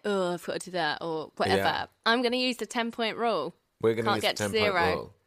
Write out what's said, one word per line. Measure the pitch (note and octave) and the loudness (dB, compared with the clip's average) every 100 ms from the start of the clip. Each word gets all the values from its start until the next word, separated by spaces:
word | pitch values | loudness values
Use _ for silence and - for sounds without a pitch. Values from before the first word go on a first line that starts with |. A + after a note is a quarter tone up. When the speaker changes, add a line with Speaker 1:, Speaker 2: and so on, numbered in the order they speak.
Speaker 1:
Oh, | G#3 G3 F3+ | -2 0 0
I've | F3 | -2
gotta | - E3+ | -4 -6
do | F#3 | -4
that," | F3+ D3+ C3 | -2 0 -2
or | E3 D#3+ - - | -4 -4 -6 -4
whatever. | - F#3+ | 2 2
Speaker 2:
Yeah. | F3+ - - _ | 2 0 -6 _
Speaker 1:
I'm | A3 A#3+ | 0 2
gonna | A#3+ B3+ | 2 0
use | B3+ A#3+ | 0 -2
the | G#3+ | -4
ten-point | A#3+ A#3 A#3 A3 F#3+ | -4 -4 -2 -4 0
rule. | A#3 F3+ D3 - _ - | 0 0 -2 -8 _ 0
Speaker 2:
We're | A2+ | 0
gonna | A2+ A3 | 2 2
Speaker 1:
Can't | G#3 | 2
Speaker 2:
use | |
Speaker 1:
get | G3 - | 0 0
Speaker 2:
the | G#2 | 0
Speaker 1:
to | |
Speaker 2:
ten-point | A3 G#3 | 2 2
Speaker 1:
zero. | F3+ E3 - | 2 2 0
Speaker 2:
rule. | - - | -6 -18